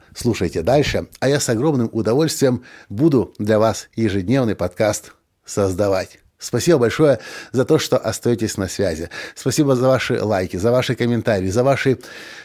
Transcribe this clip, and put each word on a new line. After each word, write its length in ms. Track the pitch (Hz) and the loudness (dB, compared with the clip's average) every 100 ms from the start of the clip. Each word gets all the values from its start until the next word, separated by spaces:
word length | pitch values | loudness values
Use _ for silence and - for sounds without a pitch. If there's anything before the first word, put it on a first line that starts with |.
| _ | _
слушайте 480 | - 120 104 87 87 | -4 -2 -2 -2 -2
дальше, 460 | 90 143 139 92 78 - | 2 2 2 -2 -6 -4
а 80 | 131 | -2
я 120 | 143 | 0
с 80 | - | 0
огромным 400 | 113 151 139 113 | 0 0 0 -2
удовольствием 720 | 113 107 127 156 - 131 123 - - - | -2 0 0 0 2 0 0 -6 -20 -12
буду 460 | 104 160 135 92 - | 0 2 4 0 -4
для 200 | 104 107 | 0 2
вас 300 | 110 98 - | 2 0 -8
ежедневный 600 | - 110 98 92 135 117 | -2 -2 0 0 0 0
подкаст 600 | 90 90 - 107 107 - - _ _ | -2 -4 0 -2 -2 -8 -20 _ _
создавать. 720 | - - 98 92 101 95 87 - _ _ | -8 -2 -2 0 0 0 -4 -12 _ _
Спасибо 400 | - 120 170 156 | -6 -2 2 4
большое 400 | 117 - 151 120 - - - | 2 4 4 2 -2 -16 -4
за 120 | 120 | -2
то, 140 | 123 156 | 2 2
что 200 | - 127 | 2 -2
остаетесь 580 | - - 117 120 110 - | -2 -2 0 0 -2 -2
на 120 | 95 | -4
связи. 420 | - 98 78 - - - | -2 -2 -2 -8 -12 -16
Спасибо 420 | - 135 - 143 127 | -8 -4 0 2 4
за 120 | 131 | 4
ваши 340 | 127 - 117 | 2 0 -2
лайки, 340 | 104 98 92 90 | 0 0 -2 -2
за 140 | 110 | 0
ваши 240 | 123 123 | 2 0
комментарии, 540 | 120 120 120 117 101 95 | -2 0 0 0 0 0
за 160 | 104 | 0
ваши 340 | 131 135 135 123 - - - - | 2 2 2 0 -4 -18 -18 -20